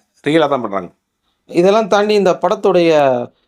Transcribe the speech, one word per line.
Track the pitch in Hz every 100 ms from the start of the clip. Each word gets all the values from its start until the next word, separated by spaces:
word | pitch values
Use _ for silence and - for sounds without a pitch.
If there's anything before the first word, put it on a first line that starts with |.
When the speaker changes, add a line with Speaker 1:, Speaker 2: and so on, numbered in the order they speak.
| _ _ 143
Speaker 1:
ரியலா | 160 156
தான் | 135
பண்றாங்க. | 113 98 90 _ _ _ _ _ _
Speaker 2:
இதெல்லாம் | 160 185 214 208
தாண்டி | 208 208
இந்த | 208 180
படத்துடைய | 175 175 202 202 180 165 151 139 123 120 _